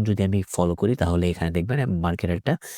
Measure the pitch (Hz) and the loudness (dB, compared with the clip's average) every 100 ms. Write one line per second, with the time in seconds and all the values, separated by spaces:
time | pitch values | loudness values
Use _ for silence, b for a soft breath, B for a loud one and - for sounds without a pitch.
0 | 107 101 98 98 92 - 87 85 104 127 | 0 2 2 0 -2 0 0 2 0 2
1 | 87 87 87 85 85 85 92 139 120 87 | 2 2 2 0 -2 -2 -2 -2 0 0
2 | 87 87 87 85 - 170 B | -2 -2 -2 -2 -2 -4 B